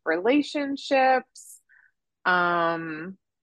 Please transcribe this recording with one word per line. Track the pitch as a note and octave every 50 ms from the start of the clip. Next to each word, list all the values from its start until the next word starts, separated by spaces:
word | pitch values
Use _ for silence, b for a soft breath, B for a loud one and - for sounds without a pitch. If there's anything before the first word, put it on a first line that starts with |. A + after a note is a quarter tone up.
| -
relationships. | D#3+ D#3+ E3+ F#3 A3+ C#4 D4 C#4 - - D4+ C#4+ C#4 C#4 C#4 - - C#4+ C4+ C4 C4 C4 B3+ B3 _ - - - - - - _ b b b b b b b _ _ _ _ -
Um, | F3 F3+ F3+ F3 F3 F3 E3+ E3+ E3 E3+ E3 E3 D#3+ D#3 D#3 E3 F#3 F#3+ _ _ _ _ _